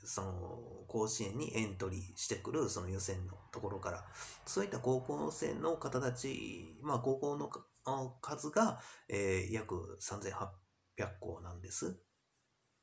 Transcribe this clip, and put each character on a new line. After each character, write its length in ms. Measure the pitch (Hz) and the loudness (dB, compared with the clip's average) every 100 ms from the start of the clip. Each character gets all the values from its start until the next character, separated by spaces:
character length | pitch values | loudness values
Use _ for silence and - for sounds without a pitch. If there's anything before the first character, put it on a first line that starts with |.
そ 180 | - - | -6 -2
の、 640 | 95 92 87 - 120 - - | -2 -2 -4 -8 -10 -12 -2
甲 180 | 113 107 | 2 2
子 160 | - | 2
園 140 | 101 110 | 0 0
に 180 | 151 | 0
エ 120 | 110 107 | 2 0
ン 100 | 92 | 0
ト 140 | 95 | -2
リ 80 | 92 | -2
ー 180 | 92 - | -6 -4
し 120 | - | -2
て 80 | 98 | 0
く 140 | - | 0
る、 200 | 151 113 | 2 2
そ 100 | - | 2
の 80 | 90 | -2
予 100 | 95 | 0
選 280 | 95 95 90 | 0 -2 -4
の 80 | 92 - | -8 -10
と 80 | - | -6
こ 80 | 101 | -4
ろ 100 | 98 | -2
か 120 | 92 | -2
ら、 160 | 87 - - - - - | -4 -8 -12 -12 -10 -2
そ 160 | - | 0
う 20 | |
い 40 | 196 | 0
っ 20 | |
た 100 | 123 | 2
高 220 | 127 131 | 4 4
校 280 | 127 147 151 | 4 0 0
生 220 | 156 156 | 0 -2
の 240 | 147 160 160 | 2 2 2
方 240 | 139 131 | 0 2
た 120 | 131 | 2
ち、 680 | 123 135 131 107 - - - | 0 -2 -2 -4 -6 -10 -6
ま 140 | 147 | 0
あ、 40 | 127 | 2
高 200 | 131 135 | 4 4
校 180 | 143 143 | 4 2
の 120 | 147 | -2
か-、 180 | - - _ | -4 -12 _
あ 60 | - | -2
の 260 | 139 127 - | 0 -2 -6
数 260 | - 147 151 | -6 -4 2
が、 320 | 175 220 - - - - | 6 6 6 -6 -14 -2
え 360 | 101 98 95 92 | 2 6 4 4
ー、 20 | |
約 460 | 107 104 90 85 98 | 0 0 -2 -4 -6
三 220 | - 104 | -4 -2
千 100 | 95 | -2
八 180 | 92 95 - _ _ _ - | -2 -4 -6 _ _ _ -4
百 240 | 101 - | -4 -2
校 220 | - 85 | -6 -6
な 100 | 90 | -6
ん 80 | 87 | -8
で 100 | 90 | -6
す。 300 | - 160 190 _ _ _ _ _ _ _ _ | -2 -2 -4 _ _ _ _ _ _ _ _